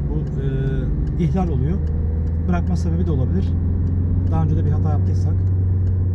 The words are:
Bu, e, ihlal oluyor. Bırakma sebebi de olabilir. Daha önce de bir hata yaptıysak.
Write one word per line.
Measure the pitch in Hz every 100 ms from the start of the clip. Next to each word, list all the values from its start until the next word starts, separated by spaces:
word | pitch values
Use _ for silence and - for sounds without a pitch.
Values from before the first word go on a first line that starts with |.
| -
Bu, | 151 - -
e, | 135 131 - - 123 147 156 -
ihlal | 165 185 180
oluyor. | 127 135 196 - - - - - - -
Bırakma | 87 85 87
sebebi | 85 82 -
de |
olabilir. | - - - - - - - - - - - -
Daha | 156
önce | 156 151
de |
bir | -
hata | - -
yaptıysak. | - - - - - - - - - - - -